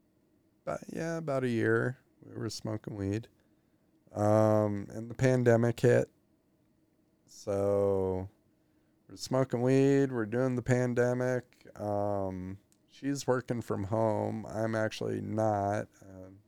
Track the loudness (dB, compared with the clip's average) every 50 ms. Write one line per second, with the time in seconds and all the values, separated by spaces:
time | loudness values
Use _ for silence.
0 | _ _ _ _ _ _ _ _ _ _ _ _ _ -8 -8 -8 -10 -10 -10 -8
1 | -6 -6 -6 -6 -4 -4 -2 -2 0 0 0 2 4 4 4 4 2 0 -4 -6
2 | _ _ _ _ -20 -16 -10 -8 -8 -8 -8 -8 -6 -6 -6 -8 -8 -8 -8 -4
3 | -4 -2 -2 -4 -6 -10 _ _ _ _ _ _ _ _ _ _ _ _ _ _
4 | _ _ -4 0 2 4 4 4 6 4 4 4 2 0 -2 -4 -8 -10 -10 -12
5 | -12 -10 -4 0 2 2 4 4 6 6 6 6 4 2 2 2 4 4 4 4
6 | 2 -2 _ _ _ _ _ _ _ _ _ _ _ _ _ _ _ _ _ _
7 | _ _ _ _ _ _ -20 -10 -6 -2 -2 0 2 2 2 2 2 2 2 2
8 | 0 0 0 -2 -4 -8 -12 _ _ _ _ _ _ _ _ _ _ _ _ _
9 | _ -20 -16 -12 -6 -2 0 0 0 0 -2 0 2 4 4 4 4 4 4 4
10 | 2 0 -2 -4 -4 -2 -2 0 0 0 -2 -2 0 0 2 2 2 2 2 2
11 | 2 2 0 0 -2 -2 -2 -4 -6 _ _ _ -20 -20 -12 -6 -4 -2 -2 0
12 | 0 0 -2 -2 -4 -4 -6 -6 -8 -10 -10 -12 _ _ _ _ _ _ -16 -8
13 | -6 -6 -6 -2 -2 -2 -2 0 -2 -4 -6 -4 -4 -4 -4 -4 -4 -2 0 0
14 | 2 2 0 0 -2 -4 -4 -6 -8 -8 -4 -4 -2 -2 -2 -2 -2 -2 -4 -4
15 | -4 -4 -4 -4 -4 -4 -2 0 0 2 2 2 0 0 -2 -2 -4 -8 _ -20
16 | -20 -20 -20 -18 -20 -20 -20 -20 _